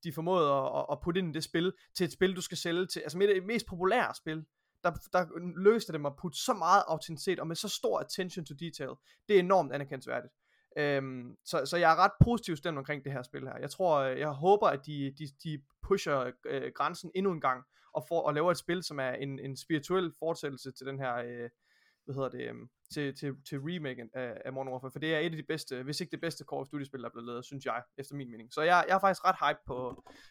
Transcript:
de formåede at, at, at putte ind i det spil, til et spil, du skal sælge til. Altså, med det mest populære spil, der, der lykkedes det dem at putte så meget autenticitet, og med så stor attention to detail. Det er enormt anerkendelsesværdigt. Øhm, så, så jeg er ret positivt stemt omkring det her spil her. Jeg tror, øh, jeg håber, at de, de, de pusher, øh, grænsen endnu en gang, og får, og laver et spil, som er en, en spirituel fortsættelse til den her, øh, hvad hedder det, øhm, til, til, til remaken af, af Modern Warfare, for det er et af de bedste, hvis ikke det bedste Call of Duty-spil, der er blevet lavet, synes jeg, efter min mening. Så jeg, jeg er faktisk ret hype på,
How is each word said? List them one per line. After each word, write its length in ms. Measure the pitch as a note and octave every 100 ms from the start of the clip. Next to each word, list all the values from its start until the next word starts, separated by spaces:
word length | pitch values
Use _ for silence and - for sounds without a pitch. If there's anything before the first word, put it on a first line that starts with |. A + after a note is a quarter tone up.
de 100 | E3+
formåede 380 | D3+ E3 F#3 D3
at, 140 | C#3 C3+ C#3
at, 60 | -
at 60 | C#3+
putte 160 | E3+ F3+
ind 100 | F3
i 40 |
det 100 | D3+
spil, 300 | D3+ E3 F3+ - _ -
til 80 | E3+
et 60 |
spil, 240 | - F#3 F#3
du 60 |
skal 160 | - E3+
sælge 280 | F3 E3+ F#3
til. 140 | E3+
Altså, 180 | D3+ E3
med 100 | G3+
det 180 | F#3+ F#3
mest 200 | A#3 -
populære 480 | F3 F#3 B3 A#2 -
spil, 280 | D#3+ D#3 D#3 _ _ _
der, 80 | F3 D#3+ -
der 120 | F#3 F3 E3 F3 E3
lykkedes 220 | G3 A3+ -
det 80 |
dem 120 | D#3+ C#3+
at 80 | C#3
putte 180 | F3+ -
så 140 | -
meget 300 | G3+ E3 G3+ -
autenticitet, 520 | D#3+ - D#3 - F3
og 80 | D#3+
med 80 | E3
så 140 | G3+
stor 300 | - A#3 -
attention 460 | C#3 - F#3 - D#3
to 80 |
detail. 360 | C#3 E3 - C3 B2+ _ _ -
Det 80 | G3+
er 40 |
enormt 340 | F3+ F#3+ C#3+
anerkendelsesværdigt. 600 | C#3 C#3 C#3 B2+ B2+ A#2+ _ _ _ _ D3
Øhm, 580 | D3 C#3 C3+ B2+ A#2+ A2 -
så, 200 | D#3+ C3+
så 120 | F3
jeg 140 | E3
er 40 | D#3+
ret 80 | G3 -
positivt 340 | - A#3 - D#3
stemt 200 | F3 D3
omkring 260 | C#3 D3
det 80 | C#3
her 120 | B2
spil 180 | B2 C#3
her. 160 | C3 B2+
Jeg 80 | C#3+
tror, 280 | - F3+ D3
øh, 220 | C3+ C3
jeg 100 | D3+
håber, 380 | C#3 F3 G#3 G#3
at 180 | C#3 D3
de, 280 | D3 C#3 C#3
de, 80 | D3 _
de 160 | E3 D3 _ _
pusher, 480 | - G3 E3+ C#3 B2+ - B2
øh, 240 | C3+ C3 -
grænsen 360 | C#3+ F3 E3+ F#3
endnu 160 | G3
en 100 | D#3+
gang, 220 | C3+ B2+ - _ _
og 120 | D3+ C#3+
får, 140 | E3+
og 120 | D3
laver 180 | D3 F3
et 60 | E3+
spil, 260 | - F3+
som 160 | E3 D3
er 100 | C3
en, 280 | B2 C#3 C3+
en 180 | C#3 C3
spirituel 540 | - D#3 C#3+ F#3 E3+ -
fortsættelse 520 | D#3+ E3 D3 C3 C3+
til 140 | - C3+
den 120 | C3+
her, 160 | C3 A#2+
øh, 340 | A#2+ A#2+ A#2+ _ _ _ _ _ -
hvad 100 | C3+
hedder 140 | C3
det, 120 | B2 A#2+
øhm, 200 | A#2 A#2 _ -
til, 220 | D3+ C#3+ C3+
til, 180 | C#3+ C#3 -
til 100 | C#3+
remaken 500 | D3 F3 D3 B2 A2+
af, 200 | C3 B2 - -
af 80 |
Modern 180 | C3+ C3
Warfare, 200 | B2+ C3
for 80 | C3+
det 160 | D#3 D#3
er 40 |
et 40 | E3+
af 60 |
de 120 | D#3 -
bedste, 360 | D#3+ - B2+
hvis 180 | C3 D3
ikke 100 | F3+
det 100 | D#3
bedste 240 | E3 D#3 C#3+
Call 80 | C#3+
of 60 | C3+
Duty-spil, 320 | D3 C3+ C3
der 40 | A#2
er 40 |
blevet 160 | A#2 A#2+
lavet, 180 | A#2+ B2+
synes 200 | C#3 C3
jeg, 160 | A#2 B2 -
efter 180 | C#3 C#3+
min 160 | B2+
mening. 220 | A2+ A#2
Så 80 | -
jeg, 240 | D#3+ F3 E3
jeg 80 | F#3+
er 40 |
faktisk 260 | G3 F3+ F3+
ret 100 | F#3 C#3+
hype 100 | D3 -
på, 360 | B2+ B2+ - - - -